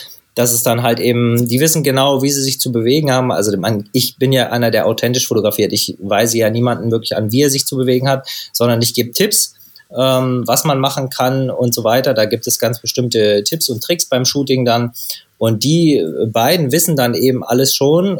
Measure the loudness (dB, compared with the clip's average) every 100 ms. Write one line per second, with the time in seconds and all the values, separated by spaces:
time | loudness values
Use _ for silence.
0 | -18 -20 _ -2 0 2 0 0 0 0
1 | 0 2 2 2 2 2 2 2 0 2
2 | 2 2 0 -2 -4 -4 -2 0 2 2
3 | 2 0 0 0 0 0 -2 -2 -4 -4
4 | -4 -2 0 2 0 0 0 2 0 0
5 | -2 -2 -2 0 0 0 0 0 -2 -6
6 | -2 0 2 2 0 0 0 -2 -2 -2
7 | -2 -4 0 2 2 0 -4 -2 0 0
8 | 0 -2 -4 -12 -8 -2 0 2 0 -2
9 | -2 -2 0 0 -2 -6 -20 -20 _ -2
10 | 2 2 0 0 0 -2 0 0 -2 -2
11 | -6 -2 0 0 -2 -2 -2 0 2 2
12 | 2 2 0 -2 -2 -2 -2 -4 -4 -4
13 | 0 2 2 2 0 -4 -4 -4 -4 -4
14 | -2 -2 0 -2 0 0 2 0 -2 -6
15 | -12 -12 _ -4 0 0 2 2 4 2
16 | 0 -2 -2 0 2 2 0 0 0 0
17 | 0 2 0 0 0 0 2 2 2 2
18 | 2